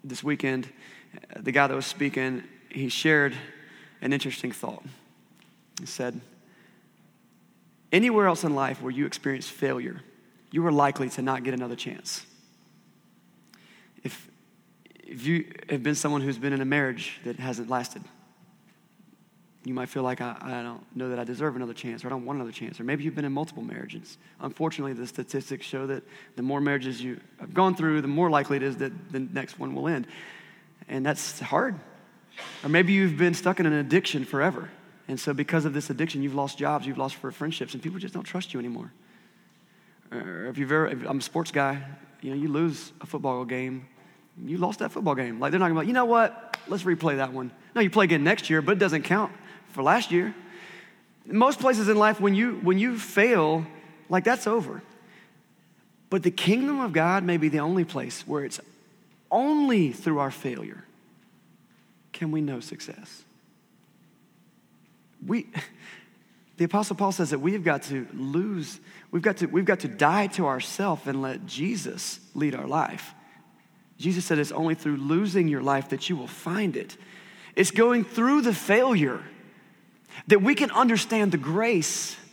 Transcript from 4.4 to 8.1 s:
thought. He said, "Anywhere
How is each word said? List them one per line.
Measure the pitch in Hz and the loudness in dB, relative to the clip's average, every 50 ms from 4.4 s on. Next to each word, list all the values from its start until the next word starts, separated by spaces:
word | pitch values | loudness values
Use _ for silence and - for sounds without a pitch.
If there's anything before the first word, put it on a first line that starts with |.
| - 127 | -8 -8
thought. | - - - - - - - 135 131 - _ _ _ _ _ _ _ _ _ _ _ _ _ _ _ - | -8 -6 -8 -8 -8 -10 -16 -18 -20 -20 _ _ _ _ _ _ _ _ _ _ _ _ _ _ _ -14
He | - | -12
said, | - - - 127 123 113 120 - - - _ _ _ - _ - _ _ _ _ _ _ _ _ _ _ _ _ _ _ _ _ _ _ _ _ _ _ _ _ _ | -10 -8 -6 -6 -6 -6 -8 -16 -16 -20 _ _ _ -20 _ -20 _ _ _ _ _ _ _ _ _ _ _ _ _ _ _ _ _ _ _ _ _ _ _ _ _
"Anywhere | - 180 226 247 | 2 4 4 4